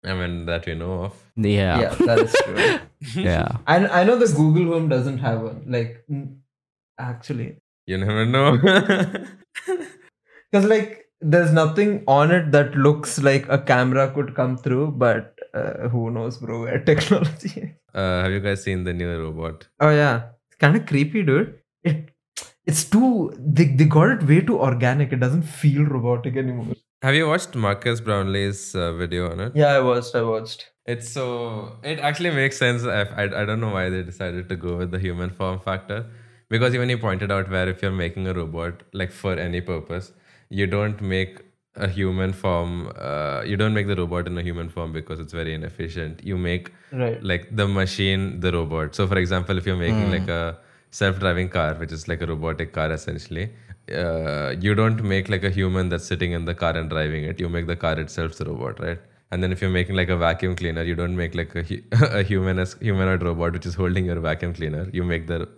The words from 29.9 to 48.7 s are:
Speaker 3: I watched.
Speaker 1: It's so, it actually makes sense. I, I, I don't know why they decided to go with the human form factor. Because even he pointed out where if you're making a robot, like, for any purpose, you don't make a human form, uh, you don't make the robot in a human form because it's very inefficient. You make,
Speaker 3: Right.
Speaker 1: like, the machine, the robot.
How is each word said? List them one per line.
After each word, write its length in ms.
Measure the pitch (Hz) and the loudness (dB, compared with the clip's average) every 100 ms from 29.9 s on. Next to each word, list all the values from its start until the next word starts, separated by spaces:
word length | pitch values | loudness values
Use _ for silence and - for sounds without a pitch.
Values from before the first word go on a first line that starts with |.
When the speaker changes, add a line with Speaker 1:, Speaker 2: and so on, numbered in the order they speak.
| 120 120 123 | 0 0 -2
Speaker 3:
I 60 | |
watched. 500 | 113 110 113 - - _ - | 0 -2 -6 -16 -18 _ -8
Speaker 1:
It's 240 | 117 113 | -8 -8
so, 680 | 139 127 120 117 110 107 113 | -8 -6 -6 -8 -8 -12 -14
it 160 | 143 156 | -10 -4
actually 320 | 147 151 175 | -4 -2 -2
makes 260 | 147 135 - | 0 0 2
sense. 260 | 123 120 120 | 2 2 0
I, 160 | 104 | -2
I, 400 | 101 - 101 98 | -2 -2 -4 -2
I 40 | 104 | -2
don't 140 | 110 | -2
know 100 | 113 | -2
why 200 | 98 92 | -2 -2
they 140 | 92 | -2
decided 440 | 87 87 92 87 90 | -6 -8 -8 -6 -8
to 60 | 92 | -8
go 220 | 87 87 | -6 -4
with 140 | 90 | -4
the 80 | 92 | -4
human 300 | 92 87 90 | -4 -4 -6
form 280 | 92 95 92 | -4 -6 -4
factor. 460 | 92 95 - 104 113 - - _ _ | -4 -6 -6 -10 -10 -16 -20 _ _
Because 240 | 113 123 | 0 2
even 140 | 123 123 | 2 0
he 60 | 120 | 0
pointed 340 | 110 95 101 | -2 -2 0
out 180 | 98 95 | -2 0
where 180 | 95 92 | 0 -2
if 140 | 90 | -2
you're 100 | 98 | -4
making 360 | 95 87 95 92 | -2 -4 -4 -4
a 60 | |
robot, 500 | 90 80 82 85 85 - | -4 -6 -6 -8 -8 -14
like, 180 | 98 90 | -8 -8
for 220 | - 98 | -4 -4
any 260 | 87 87 87 | -2 -2 -4
purpose, 520 | 87 85 76 87 92 _ _ _ _ | -4 -8 -6 -10 -10 _ _ _ _
you 160 | 98 98 | -2 0
don't 360 | 101 104 104 | 0 -2 -4
make 400 | 101 92 92 - - _ _ - | -2 -2 -2 -8 -20 _ _ -6
a 120 | 101 | -4
human 420 | 92 95 92 95 | -2 -2 0 -2
form, 580 | 92 98 87 85 87 85 - | -2 -2 -2 -2 -6 -8 -10
uh, 440 | 65 73 76 69 57 | -8 -6 -4 -6 -4
you 120 | 101 | 0
don't 160 | 107 | 0
make 120 | 107 101 | 0 -2
the 80 | 95 | -2
robot 300 | 87 87 87 | -2 -4 -6
in 100 | 87 | -6
a 40 | |
human 280 | 87 85 85 | -6 -6 -8
form 240 | 85 82 | -8 -8
because 260 | 80 78 80 | -8 -10 -12
it's 140 | 78 | -10
very 200 | 85 80 | -8 -6
inefficient. 720 | 80 80 - 80 82 78 82 | -6 -10 -10 -10 -8 -10 -10
You 140 | - 92 | -6 -4
make, 340 | 90 87 87 _ _ | -2 -2 -6 _ _
Speaker 3:
Right. 280 | 131 120 - | -4 -4 -4
Speaker 1:
like, 280 | 98 90 - 107 | -4 -4 -4 -2
the 120 | 101 | 0
machine, 720 | 98 92 - 95 95 95 73 | 2 0 0 0 0 -2 -2
the 140 | 90 | -2
robot. 420 | 87 80 | -2 -2